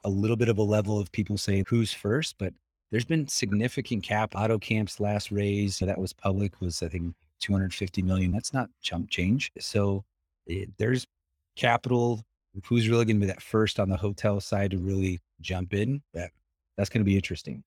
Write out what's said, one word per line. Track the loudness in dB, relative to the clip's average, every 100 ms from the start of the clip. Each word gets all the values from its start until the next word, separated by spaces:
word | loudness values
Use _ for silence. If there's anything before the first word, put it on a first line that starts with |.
a | -2
little | 2 2 2
bit | 2
of | 2
a |
level | 4 2 2 0
of | -2
people | -2 -2 -2
saying | 0 0 2
who's | 2 0
first, | -2 -2 -2 -2 -6
but | -8 -8 _ _ -4
there's | -2 0
been | 0 0
significant | -2 0 0 0 -2 -4 -4
cap. | 0 0 0 0
Auto | 0 0
Camp's | 0 0 0 -2
last | 0 0 -2
raise | -2 0 0 0 0
that | -2 -2
was | -4
public | -4 -2 0 -2 -4
was, | -6 -4
I | -6
think, | -4 -6 -8 _ -8
two | -2
hundred | 0 0
fifty | -4 -6 -2
million. | 0 2 2
That's | 0 -2
not | -4 -4 _
chump | -8 -6 -4
change. | -2 2 0 -2 -8
So | -2 0 2 0 -6 _ _ _ -8
it, | -8 -6 -2
there's | 0 0 -2 _ _ _ _ -2
capital. | 2 2 2 2 2 0 -6 _ _ -10 0
Who's | 4 6
really | 4 6
gonna | 4
be | 2
that | -2
first | 0 2 2 2
on | 0
the | 0
hotel | -2 0 0 0
side | 0 0 0
to | 0
really | -2 0 -2 -4 _ -14
jump | -6 -6 -2
in? | -2 -2 -4 -6
That | -10 -10 _ _ _ _ -4
that's | 0
gonna | 2
be | 4 4
interesting. | 2 -6 -10 -12